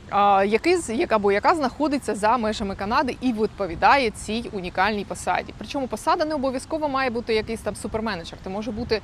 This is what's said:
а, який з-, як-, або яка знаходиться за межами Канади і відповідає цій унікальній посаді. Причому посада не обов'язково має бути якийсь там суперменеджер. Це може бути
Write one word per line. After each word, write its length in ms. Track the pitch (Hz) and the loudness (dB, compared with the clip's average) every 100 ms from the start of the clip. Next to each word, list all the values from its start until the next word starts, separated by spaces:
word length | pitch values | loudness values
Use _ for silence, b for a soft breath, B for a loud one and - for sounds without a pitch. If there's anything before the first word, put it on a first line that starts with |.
| - | -2
а, 320 | 202 202 196 | 2 6 6
який 320 | 202 214 330 359 | 4 4 4 2
з-, 180 | - | 2
як-, 180 | 226 349 | -2 2
або 200 | 220 202 | 2 4
яка 220 | 202 269 | 4 4
знаходиться 600 | 330 254 - 294 277 - | 4 2 0 0 0 -2
за 220 | 214 214 247 | 0 2 2
межами 380 | 214 214 196 | 2 -2 -4
Канади 420 | 190 202 254 277 - | -4 -2 0 0 0
і 120 | 254 | -2
відповідає 760 | 214 214 - 190 170 190 269 233 | 0 -2 -2 -6 2 6 6 4
цій 400 | - - 220 233 | -2 -4 -6 -4
унікальній 520 | 202 180 - 196 214 | -8 -4 0 0 0
посаді. 500 | 196 180 - 180 190 - | -4 -6 -2 -2 -2 -10
Причому 280 | 214 285 254 | -8 -6 -4
посада 380 | 214 - 359 | -2 0 0
не 100 | 311 | 0
обов'язково 540 | 302 262 247 - 311 302 | -2 -2 -4 -4 -4 -2
має 220 | 262 262 | 0 -2
бути 240 | 233 226 | -2 0
якийсь 260 | 220 214 226 | -2 -2 -4
там 160 | 214 208 | -6 -6
суперменеджер. 640 | 214 226 220 185 165 - | -6 -4 -4 -6 -8 -12
Це 60 | 185 | -8
може 200 | 190 220 | -6 -6
бути 300 | 220 240 214 | -6 -2 -2